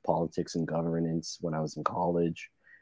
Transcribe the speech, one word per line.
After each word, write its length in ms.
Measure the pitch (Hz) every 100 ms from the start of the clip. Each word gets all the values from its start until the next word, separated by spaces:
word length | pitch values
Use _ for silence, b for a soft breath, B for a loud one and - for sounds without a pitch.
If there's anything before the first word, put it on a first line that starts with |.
politics 500 | - 82 82 - 85
and 140 | 85 80
governance 720 | 82 82 82 82 82 - -
when 140 | 85
I 60 | 113
was 160 | 110 -
in 60 |
college, 640 | 73 - 175 87 85 - - _ b b